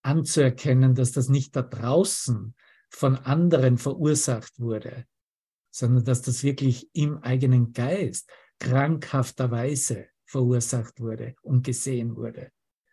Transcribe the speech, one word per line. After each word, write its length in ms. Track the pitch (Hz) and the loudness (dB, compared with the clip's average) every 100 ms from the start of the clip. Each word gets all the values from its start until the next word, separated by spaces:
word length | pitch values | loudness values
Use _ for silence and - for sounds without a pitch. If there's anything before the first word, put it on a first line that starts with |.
Anzuerkennen, 880 | 135 160 135 160 135 127 - 131 131 | 0 0 2 2 2 2 2 4 6
dass 180 | 127 123 | 4 2
das 160 | 139 127 | 0 2
nicht 260 | 135 131 | 0 0
da 80 | 135 | -6
draußen 920 | 127 107 117 151 190 - - 110 107 - _ _ _ | -6 -6 0 2 2 -2 -4 -4 -6 -16 _ _ _
von 260 | - 139 131 | -2 0 0
anderen 640 | 135 151 175 156 127 123 | 0 2 4 4 4 2
verursacht 800 | 143 135 151 147 - 113 - - | -2 -2 0 0 0 -4 -6 -10
wurde, 480 | 120 110 - 127 - _ _ _ _ _ _ | -6 -6 -8 -14 -16 _ _ _ _ _ _
sondern 340 | - 120 127 | -4 2 2
dass 180 | 123 123 | 2 -2
das 200 | - 117 | -2 -2
wirklich 480 | 139 139 135 123 - | -2 0 0 0 -6
im 260 | 170 147 147 | -2 -2 -2
eigenen 540 | - 131 131 127 117 | -2 0 4 4 4
Geist 560 | 120 123 190 110 95 - - _ _ | -2 -2 -2 -4 -6 -14 -20 _ _
krankhafterweise 1500 | - 131 147 160 - 139 127 - 127 120 127 139 - 110 - _ | -2 0 2 -2 -2 -2 -2 -4 -4 -2 -2 -4 -4 -6 -10 _
verursacht 760 | _ 135 123 123 117 123 113 - | _ -2 2 0 0 -4 -6 -10
wurde 340 | 117 110 113 - | -10 -8 -12 -14
und 220 | 170 127 | 0 0
gesehen 520 | 127 120 135 123 117 113 | 0 -6 -4 -4 -4 -8
wurde. 340 | 117 - - _ _ _ _ | -10 -12 -18 _ _ _ _